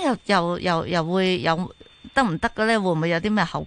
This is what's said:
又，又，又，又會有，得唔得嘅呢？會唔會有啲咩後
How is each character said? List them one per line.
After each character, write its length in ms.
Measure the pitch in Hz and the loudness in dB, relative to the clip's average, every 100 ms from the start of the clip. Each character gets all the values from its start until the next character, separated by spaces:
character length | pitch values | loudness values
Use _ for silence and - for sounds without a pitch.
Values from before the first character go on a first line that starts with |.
又， 140 | 311 208 - | 0 -2 2
又， 320 | 190 170 175 | 2 2 -2
又， 280 | 180 165 143 | 0 -2 0
又 180 | 175 | -2
會 360 | 160 190 185 180 | 0 0 2 0
有， 340 | 165 165 180 - - - - | 0 -2 -4 -10 -20 -20 -4
得 100 | 269 | 0
唔 140 | 226 160 | 0 0
得 100 | 226 | -2
嘅 160 | - 220 | 0 0
呢？ 120 | 220 | 2
會 100 | 190 | 2
唔 100 | 156 | 0
會 80 | 165 | 0
有 120 | 170 | 0
啲 100 | 208 | 0
咩 140 | 214 | 0
後 180 | 165 147 | 0 -4